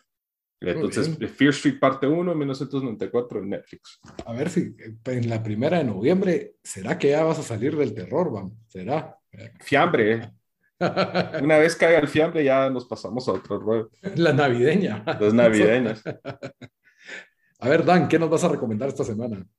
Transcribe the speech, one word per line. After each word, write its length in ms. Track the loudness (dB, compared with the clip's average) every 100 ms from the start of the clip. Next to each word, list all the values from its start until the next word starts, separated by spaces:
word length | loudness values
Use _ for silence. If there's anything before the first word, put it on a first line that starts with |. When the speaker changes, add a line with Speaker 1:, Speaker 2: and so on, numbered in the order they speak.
| _ _ _ _ _ _
Speaker 1:
Muy 100 | -6
Speaker 2:
Entonces, 460 | -4 -4 -2 -4 -4
Speaker 1:
bien. 140 | -6
Speaker 2:
Fear 200 | 2 2
Street 280 | 4 0 2
parte 260 | 0 0 -2
uno, 300 | -2 -2 -2
mil 120 | -4
novecientos 360 | -6 -6 -6
noventa 220 | -6 -6 -4
y 40 |
cuatro 300 | -4 -4 -6
en 100 | -8
Netflix. 460 | -10 -12 -20 -20 -20 -20 -18 -12
Speaker 1:
A 80 |
ver 160 | -6 -4
si, 100 | -4
eh, 340 | -4 -8 -18 -14 -6
en 240 | -4 -2
la 120 | -4
primera 360 | -4 -2 0 0
de 80 | -2
noviembre, 720 | -2 0 2 2 -2 -4 _
¿será 360 | -16 -10 -6 0
que 120 | 2
ya 120 | 2
vas 160 | 2 -2
a 40 |
salir 340 | -4 -4 -2 -2
del 160 | -2
terror, 360 | -4 -6 -4 -2
Bam? 220 | -4 -10 -14 _
¿Será? 480 | -14 -6 -6 -6 -16 _ -20 -20 -16
Speaker 2:
Fiambre, 500 | 0 2 4 4 2 2
¿eh? 140 | -4 -16 _ _ _ -4
Speaker 1:
<laughs> 640 | -2 -2 -2 -2 -4 -2
Speaker 2:
Una 140 | 4 6
vez 160 | 6 4
caiga 240 | 4 4
el 80 | 4
fiambre, 340 | 2 2 2
ya 260 | 2 4 2
nos 160 | -2 -8
pasamos 420 | -10 -8 -6 -4
a 40 |
otro 240 | -4 -4 -6
rollo. 300 | -2 -2 -2 _ -8 0
Speaker 1:
La 180 | 2
navideña. 720 | 4 2 4 4 2 0 -4 -6
Speaker 2:
Las 280 | 0 2
navideñas. 720 | 6 6 6 4 4 0 -4 -10
Speaker 1:
<laughs> 60 | -12 -12 -14 -14 -18 -20 _ _ _ -20 -18 -20 _ _ -6
A 60 | 0
ver, 160 | 2
Dan, 240 | 4 4 4
¿qué 100 | 2
nos 120 | 2
vas 140 | 0 0
a 20 |
recomendar 380 | -2 -4 -4 -4
esta 160 | -4
semana? 420 | -6 -6 -6 -8 -12